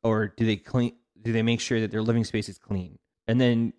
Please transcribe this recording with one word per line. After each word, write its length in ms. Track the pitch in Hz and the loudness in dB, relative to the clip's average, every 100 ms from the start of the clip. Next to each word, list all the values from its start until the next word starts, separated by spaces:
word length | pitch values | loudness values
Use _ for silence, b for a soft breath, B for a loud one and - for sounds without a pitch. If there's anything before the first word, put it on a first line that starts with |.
Or 300 | 113 107 101 - | 0 0 0 -2
do 100 | 110 | 0
they 120 | 104 | 0
clean, 360 | - 127 120 - _ _ | -2 -2 -2 -4 _ _
do 100 | 110 | -4
they 120 | 113 | 0
make 180 | 113 117 | 2 0
sure 180 | - 117 | 0 -2
that 120 | 110 | 0
their 100 | 107 | -2
living 220 | 110 117 | 0 0
space 260 | 107 107 101 | 0 -2 -6
is 80 | 92 | -10
clean? 400 | - 98 90 - _ _ - | -8 -6 -6 -14 _ _ -2
And 120 | 120 | 2
then 340 | 123 117 113 | 2 2 -2